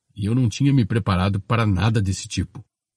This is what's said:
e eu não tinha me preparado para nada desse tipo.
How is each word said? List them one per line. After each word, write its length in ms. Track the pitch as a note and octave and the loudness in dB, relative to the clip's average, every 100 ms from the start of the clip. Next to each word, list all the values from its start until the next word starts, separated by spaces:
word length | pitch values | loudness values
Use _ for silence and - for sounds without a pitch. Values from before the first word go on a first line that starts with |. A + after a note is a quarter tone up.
| _ | _
e 120 | - G2+ | -8 -2
eu 80 | |
não 160 | B2 A#2+ | 0 0
tinha 200 | - C#3 | 2 2
me 140 | C#3 | 2
preparado 560 | G2+ A2 G2 F2+ G2 G2+ | 2 0 0 0 0 -2
para 240 | - A#2 | -2 0
nada 380 | G#2+ F2+ A2 G#2+ | 2 2 2 2
desse 260 | G2 F#2 - | 0 -4 -6
tipo. 340 | - E2+ - - _ _ | -6 -6 -10 -20 _ _